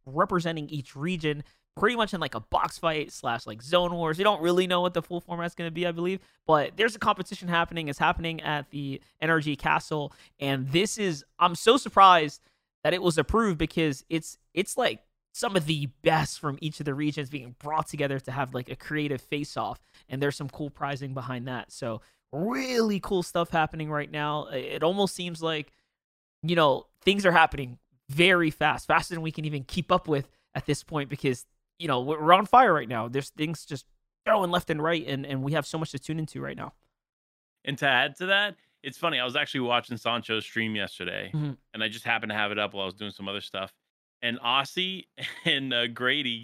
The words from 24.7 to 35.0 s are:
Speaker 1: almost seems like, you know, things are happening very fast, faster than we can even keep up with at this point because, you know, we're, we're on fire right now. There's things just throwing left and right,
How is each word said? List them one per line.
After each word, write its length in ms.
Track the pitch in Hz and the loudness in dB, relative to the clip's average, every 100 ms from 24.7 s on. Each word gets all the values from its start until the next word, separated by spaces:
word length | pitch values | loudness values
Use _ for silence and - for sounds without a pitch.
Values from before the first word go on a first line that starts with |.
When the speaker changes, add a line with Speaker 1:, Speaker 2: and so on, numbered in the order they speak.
| 143 | 0
Speaker 1:
almost 320 | 160 196 196 | 2 2 0
seems 260 | - 175 160 | -2 -8 -6
like, 320 | 165 156 - _ _ _ _ _ _ _ | -4 -4 -8 _ _ _ _ _ _ _
you 140 | 156 170 | 2 6
know, 300 | 147 131 - _ | 6 4 -2 _
things 240 | 185 202 | 2 4
are 80 | 190 | 6
happening 460 | 165 160 - 123 120 _ _ - | 8 6 2 -10 -14 _ _ -4
very 420 | 139 180 180 160 | 4 6 6 4
fast, 360 | - 151 - - | 2 0 0 2
faster 280 | - - | 2 0
than 80 | 165 | -6
we 80 | 160 | -8
can 140 | 165 | -6
even 180 | 151 147 | -6 -6
keep 300 | 131 185 - | -6 -6 2
up 160 | 180 160 | 0 2
with 200 | 143 - _ _ | -2 -2 _ _
at 120 | - - | -6 -4
this 160 | 139 | -4
point 260 | - 156 139 | -4 -6 -6
because, 380 | 139 139 123 - _ _ - | -2 -2 -2 -8 _ _ -8
you 80 | 165 | -2
know, 140 | 127 | -2
we're, 200 | 131 156 | 0 0
we're 120 | 156 | 6
on 120 | 185 | 6
fire 300 | 208 247 240 | 8 8 8
right 140 | 151 113 | 6 0
now. 180 | 120 117 | -4 -2
There's 240 | 131 - | -4 -6
things 340 | - 151 160 | -6 -6 -6
just 220 | - 139 - _ _ _ | -10 -12 -12 _ _ _
throwing 260 | - 220 180 | 2 2 2
left 180 | 175 - | 0 0
and 140 | 151 | -2
right, 240 | 160 165 | 0 -2